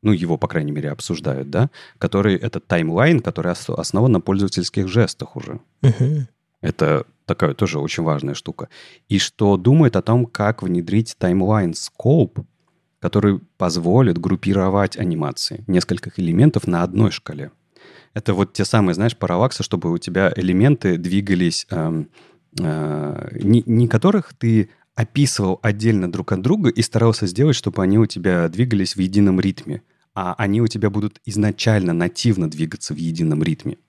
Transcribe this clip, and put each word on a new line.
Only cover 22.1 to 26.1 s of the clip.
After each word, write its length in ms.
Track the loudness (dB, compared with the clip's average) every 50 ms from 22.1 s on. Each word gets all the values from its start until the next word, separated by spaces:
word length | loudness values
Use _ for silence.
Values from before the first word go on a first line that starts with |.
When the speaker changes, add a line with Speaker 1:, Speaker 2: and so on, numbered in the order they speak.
| _ -20 -20 _ _ _ _ _ _ -6
Speaker 1:
э, 680 | -4 -4 -4 -4 -4 -4 -4 -6 -6 -6 -8 -8 -10 -10 -10 -4
не, 220 | 2 4 4 4 4
не 220 | 2 2 2 2 4
которых 460 | 2 2 2 4 2 2 -2 -4 -12
ты 360 | _ 0 2 2 2 2 0 _ _ _ _ _
описывал 640 | -6 -6 -4 _ 0 0 2 2 0 0 -2 -2 0
отдельно 500 | 0 -2 -2 0 2 2 2 2 0 -2